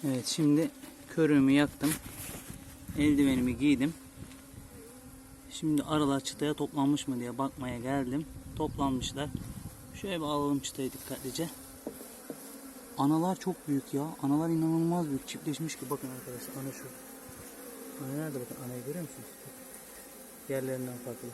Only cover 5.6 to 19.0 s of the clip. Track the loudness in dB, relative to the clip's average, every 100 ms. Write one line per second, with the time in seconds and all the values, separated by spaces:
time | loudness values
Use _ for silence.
5.6 | 4 4 4 4 4 4 0 -2 0 0
6.6 | 0 4 4 4 2 -2 -2 -2 -2 -2
7.6 | -6 -4 0 0 0 -2 -4 -10 -10 -4
8.6 | -2 0 2 2 -2 -4 -4 -4 -8 -10
9.6 | -12 -14 -14 -8 -4 -2 0 2 4 2
10.6 | 0 -4 -4 -4 -8 -6 -4 -2 -2 -4
11.6 | -14 -12 -10 -10 -14 -16 -12 -12 -12 -14
12.6 | -14 -14 -12 2 6 6 4 2 0 -2
13.6 | 2 0 2 -2 0 0 4 6 6 6
14.6 | 6 6 6 4 2 0 -2 -6 -4 -2
15.6 | -4 -4 -4 -4 -4 -8 -10 -10 -8 -6
16.6 | -6 -8 -12 -14 -16 -16 -16 -14 -14 -14
17.6 | -14 -12 -12 -8 -4 -2 -2 -4 -6 -8
18.6 | -8 -6 -6 -6